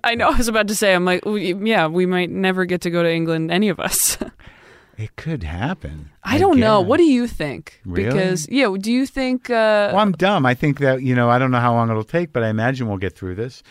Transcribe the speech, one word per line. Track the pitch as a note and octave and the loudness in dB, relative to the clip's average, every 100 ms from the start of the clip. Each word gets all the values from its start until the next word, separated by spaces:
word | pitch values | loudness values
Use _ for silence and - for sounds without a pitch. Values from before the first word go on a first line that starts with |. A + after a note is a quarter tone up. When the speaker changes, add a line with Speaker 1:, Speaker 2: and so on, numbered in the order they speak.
Speaker 1:
I | - A#3 | -2 0
know. | C#4 | 2
I | D4 | 2
was | A#3 | 2
about | A3 G#3 | 0 0
to | G#3 | 0
say, | G3+ F3+ | 2 2
I'm | F3+ | 2
like, | F3+ | 0
"We, | G#3 G#3+ E3+ | -2 -4 -4
yeah, | F#3+ A3 G#3+ D#3+ | -2 0 2 2
we | E3+ F3+ | 0 0
might | F#3 F3 | 0 -2
never | F#3+ F#3+ F#3 F3+ | -2 -2 0 -2
get | F3+ | -2
to | F3 | -2
go | E3+ | 0
to | E3+ | 0
England, | E3 E3 D#3+ D#3+ | 0 -2 -2 -2
any | F3 G#3+ | 0 0
of | E3 | -2
us." | - - - - | -4 -2 -2 -4
<laughs> | - - - - - - _ - | -10 -14 -20 -20 -20 -20 _ -14
Speaker 2:
It | A2 - | -12 -10
could | D#3+ D#3 | -8 -8
happen. | D#2 F2 C3 F#3+ - D2+ D2 _ F#3 | -6 -6 -6 -6 -10 -14 -18 _ -2
Speaker 1:
I | C#4+ | 2
Speaker 2:
I | |
Speaker 1:
don't | G4 C#4 | 4 4
know. | A3 G#3+ | 4 2
Speaker 2:
guess. | F#3 | 4
Speaker 1:
What | D#4+ | 4
do | E4 | 4
you | B3 A#3+ | 4 0
think? | - D3+ A2+ - - G2+ | -4 -8 -8 -14 -16 -6
Speaker 2:
Really? | F2 | -2
Speaker 1:
Because, | G#2+ C#3+ F#3 F#3 D3 | 0 0 0 -2 -2
yeah, | C4 A#3 F#3+ | 0 0 0
do | G#3 | -2
you | B3 C4+ | -2 -2
think, | C#4 B3+ B3+ - | -4 -2 -4 -2
uh | A3+ A3 G#3 G3+ | 0 2 2 2
Speaker 2:
Well, | F#3+ | 2
I'm | G#3 | 0
dumb. | D#3 F#3 G3 B2+ | 2 0 2 2
I | B2 | 2
think | D3+ C#3 | 0 0
that, | C#3 C3 | 0 2
you | C3 B2 | 2 2
know, | A#2+ | 4
I | B2 | 4
don't | C3 | 2
know | B2 | 2
how | A#2+ | 2
long | A#2 A#2 | 2 0
it'll | A2 | -2
take, | A2 E3 E3+ | -2 -4 -2
but | B2 | -2
I | A2+ | -2
imagine | G#2+ A#2 C3 A#2 | 0 -2 -2 -4
we'll | G2 | -4
get | F#2+ - | -6 -8
through | F#2 F2+ | -10 -8
this. | B2+ - - | -10 -12 -10